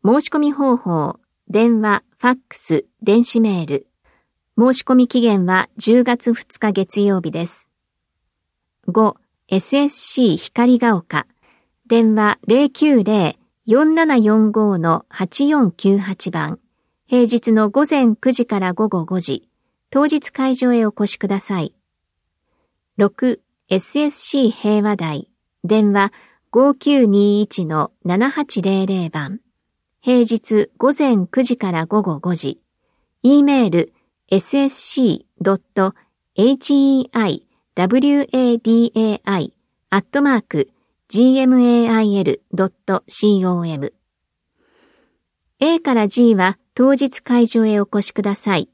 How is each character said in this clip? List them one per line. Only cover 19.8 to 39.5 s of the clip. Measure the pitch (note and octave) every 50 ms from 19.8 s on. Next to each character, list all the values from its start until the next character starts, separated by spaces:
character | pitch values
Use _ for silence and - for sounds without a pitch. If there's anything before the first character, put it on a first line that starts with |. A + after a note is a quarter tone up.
| _ _
当 | - C4+ D4
日 | D4+ D#4 D4 - -
会 | _ - C4 C4 B3+
場 | B3+ B3+ B3 A#3+
へ | A#3 A3+
お | G#3+
越 | - - G#3
し | G3+ -
く | - -
だ | F#3+ G3 G3
さ | - - G3+ F3+
い。 | D3+ - _ _ _ _ _ _ _ _ _ _ _ _ _ _ _ _ _ _ _ _ _ _ _ _ _
六、 | - G3 G3+ _ - B3+ B3+ A#3 - _ _ _ _ _ _
エ | F#3
ス | F#3+ - - - C#4+
エ | D4+ D4
ス | C#4+ -
シ | - - - C#4 C4
ー | A3
平 | - - - G#3 G#3+ G#3+
和 | G3+ G#3+ G#3
台。 | G3 E3 D#3+ D3+ C#3 - _ _ _ _ _ _ _ -
電 | F3 G#3+ A3 G#3+ G#3 G3
話 | G3+ G3 G3+ _ - _ _ _ _ _ _
五 | - A#3 C4 C#4+ C#4
九 | C#4 - C#4+ C#4+ C#4 B3
二 | G#3 G3 G3+ G3+ G#3 G3+ G#3 G#3
一 | G3+ - - F3
の | D#3 D#3 D#3 D3 - _ _ _
七 | F3 F3+ G3 A#3+ C#4
八 | - D4+ C#4+ - - G3+ F3+
零 | F#3+ G3 F#3+ F#3+
零 | G3 G3 F#3 F3 D#3+
番。 | - D#3 C#3+ D#3+ G3 A#3 _ _ _ _ _ _ _ _ _ _ _ _
平 | _ B3 B3+ B3
日 | A#3+ A3 A3+ A3 - - A3 G#3 G#3 - _
午 | _ A#3 C4+ C#4+
前 | - D4+ C4+ A#3 G3+ F3+
九 | - - B3+ C4
時 | B3 A#3+
か | - G#3+ F#3+
ら | F3 D#3+ D#3+
午 | E3 G#3 G#3+
後 | G3 F#3+ D#3
五 | C#3+ - F3+ F3+
時。 | D#3+ - C3+ - _ _ _ _ _ _ _ _ _ _ _ _ _
E | - B3 C#4+ D4 C#4+
メ | C#4+ C#4 C4 A#3+
ー | G3
ル、 | D#3+ E3+ - - _ _ _ _ _ _ _ _
エ | F#3+ F#3+
ス | - - -
エ | C#4 C#4 C4+
ス | -
シ | - - - - C4 B3+ G#3 D3+ - _ _
ー | _ _ E3
ド | F#3 G3
ッ | - _ _ _
ト | G3+ F#3+ F#3+ - _ _ _ _ _ _ _ _
エ | - G#3 B3+ C#4
イ |
チ | C4 - - C#4+ C#4 C#4 C#4 C4+ C4
イ | B3+ C4 -
ー | A#3
ア | A3
イ | F#3 C#3+ - _ _ _ _ _ _ _
ダ | - F3+
ブ | F#3 A#3 C4
リ | C4 C#4+ C#4+ C#4+ C#4
ュ |
ー | -
エ | - B3+ B3+ B3 A#3
ー | A#3 _
デ | A3
ィ | A3+ A#3 A#3 A#3 _
ー | A3 A3 G#3+ G#3
エ |
ー | - _
ア | - G3
イ | F3+ - -